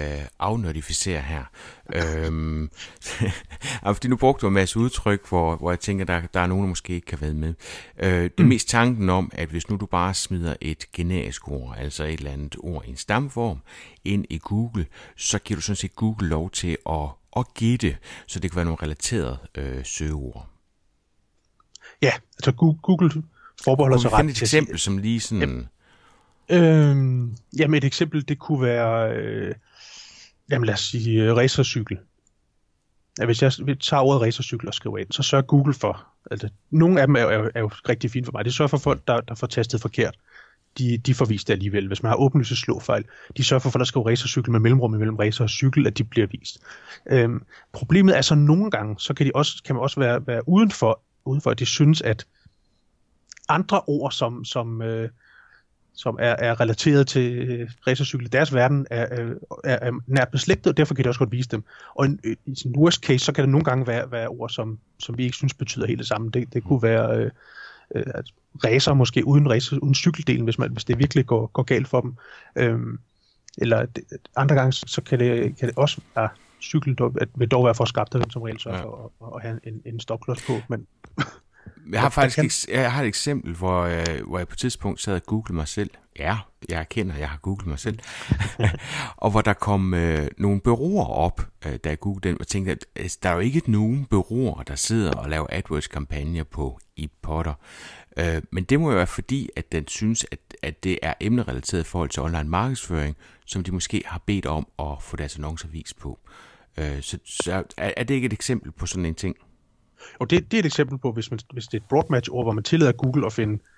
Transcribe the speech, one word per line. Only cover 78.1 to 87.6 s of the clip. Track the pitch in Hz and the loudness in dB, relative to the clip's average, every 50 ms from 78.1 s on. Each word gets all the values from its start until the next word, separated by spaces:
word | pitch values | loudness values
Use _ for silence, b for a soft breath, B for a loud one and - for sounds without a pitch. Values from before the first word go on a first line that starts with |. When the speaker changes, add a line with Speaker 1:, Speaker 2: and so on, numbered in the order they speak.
| - | -2
Speaker 2:
at | 127 117 | -2 -2
den | 113 | -2
som | - 123 | -6 -8
regel | 113 113 110 104 | -8 -8 -10 -10
sørger | - - 95 92 | -8 -8 -8 -8
Speaker 1:
Ja. | - | -8
Speaker 2:
for | 107 110 120 113 113 - _ | -8 -12 -14 -16 -18 -18 _
at, | 117 120 - | -18 -16 -14
at | - 104 117 | -12 -10 -10
have | 113 117 - 113 | -10 -10 -10 -12
en, | 110 110 - | -14 -12 -12
en | 120 113 117 | -12 -12 -12
stopklods | - - 113 110 - - 123 - - | -8 -8 -8 -8 -6 -6 -6 -6 -4
på, | - 123 107 - - | -4 -4 -4 -4 -6
men | 117 107 - - _ _ - - - - - - - - _ _ B B B B - - - - | -8 -8 -8 -14 _ _ -20 -14 -6 -6 -6 -6 -6 -16 _ _ B B B B -20 -20 -14 -4
Speaker 1:
Jeg | 92 107 | 0 2
har | 123 139 | 2 2
Speaker 2:
der | - | 4
Speaker 1:
faktisk | 147 139 131 - 151 | 4 2 2 4 2
Speaker 2:
kan | 151 160 - - - - 104 | 2 2 0 -4 -4 -2 0
Speaker 1:
eks-, | 127 | 0
jeg | 131 120 120 | 0 2 0
har | 143 | 0
et | 139 110 | -2 -2
eksempel, | 104 - - 147 143 131 - - 85 | -2 -2 -2 -2 -2 -4 -4 -6 -6
hvor, | 85 92 92 92 90 | -4 -2 0 0 2
øh, | 87 87 85 82 82 85 80 65 50 50 | 0 0 -2 -2 -2 -2 -4 -4 -6 -6
hvor | 80 90 | -6 -6
jeg | 87 - | -6 -8
på | - | -8
et | - | -4
tidspunkt | - 127 - - - 101 - - | -4 -4 -4 -4 -6 -6 -6 -4
sad | - 107 95 | -4 -2 -2
og | 87 - | -4 -2
googlede | - 107 110 110 - 90 | -2 -4 -4 -4 -4 -4
mig | 82 78 76 | -4 -4 -4
selv. | - 104 104 - - - _ _ _ - | -4 -6 -6 -6 -8 -14 _ _ _ -6
Ja, | 71 82 107 107 - - _ _ - - | -4 -4 -4 -4 -6 -12 _ _ -10 -8
jeg | 85 82 | -6 -6
erkender, | 80 - - 113 101 95 78 73 | -6 -6 -4 -4 -4 -4 -4 -6
jeg | 76 73 | -6 -8
har | 73 71 | -8 -6
googlet | - 92 98 101 | -6 -6 -6 -4